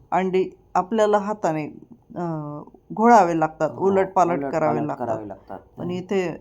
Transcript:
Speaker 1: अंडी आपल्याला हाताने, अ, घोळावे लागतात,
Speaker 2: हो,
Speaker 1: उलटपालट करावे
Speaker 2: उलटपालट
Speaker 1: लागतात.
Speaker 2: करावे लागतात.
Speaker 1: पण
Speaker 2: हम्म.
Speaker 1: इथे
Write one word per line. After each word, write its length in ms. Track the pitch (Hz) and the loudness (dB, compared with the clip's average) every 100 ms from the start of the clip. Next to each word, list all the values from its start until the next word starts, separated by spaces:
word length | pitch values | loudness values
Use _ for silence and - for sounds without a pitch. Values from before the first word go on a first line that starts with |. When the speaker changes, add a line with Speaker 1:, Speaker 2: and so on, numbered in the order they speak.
| - | -4
Speaker 1:
अंडी 380 | 175 185 185 185 - _ 180 | -2 0 0 -2 -6 _ 0
आपल्याला 420 | 180 226 214 208 | 2 2 4 2
हाताने, 480 | 196 208 190 156 147 - - - _ - | 0 -4 -2 -2 -6 -12 -20 -20 _ -10
अ, 80 | 175 156 147 147 - - _ | -8 -6 -8 -12 -16 -20 _
घोळावे 460 | 170 226 233 175 165 | 0 6 6 6 2
लागतात, 320 | 160 - 156 | -2 -2 -4
Speaker 2:
हो, 160 | 120 190 | -2 0
Speaker 1:
उलटपालट 520 | 196 190 - 170 170 | 2 2 2 2 0
करावे 280 | 139 135 156 | -2 -2 0
Speaker 2:
उलटपालट 200 | 151 151 | 0 -4
Speaker 1:
लागतात. 200 | 139 117 | -6 -6
Speaker 2:
करावे 200 | 110 104 | -6 -8
लागतात. 320 | 95 - 98 - - | -14 -16 -18 -18 -12
Speaker 1:
पण 60 | |
Speaker 2:
हम्म. 140 | 175 180 | -8 -6
Speaker 1:
इथे 360 | 185 196 180 - | -4 -2 -2 -6